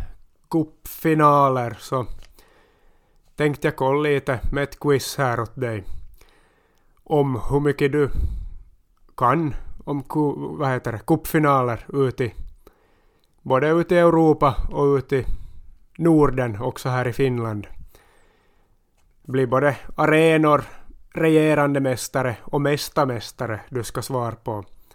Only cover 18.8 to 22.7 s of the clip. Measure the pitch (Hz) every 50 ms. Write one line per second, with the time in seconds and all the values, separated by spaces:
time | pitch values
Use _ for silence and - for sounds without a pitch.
18.8 | _ _ _ _ _ _ _ _ _ - 127 131 131 120 127 131 139 147 127 -
19.8 | - - - - 151 151 151 156 165 165 160 156 156 151 147 139 - - - -
20.8 | - - - - - - - 170 160 160 156 156 156 156 151 147 143 143 143 139
21.8 | 135 131 127 113 - - - 139 127 127 113 - - - - 147 143 143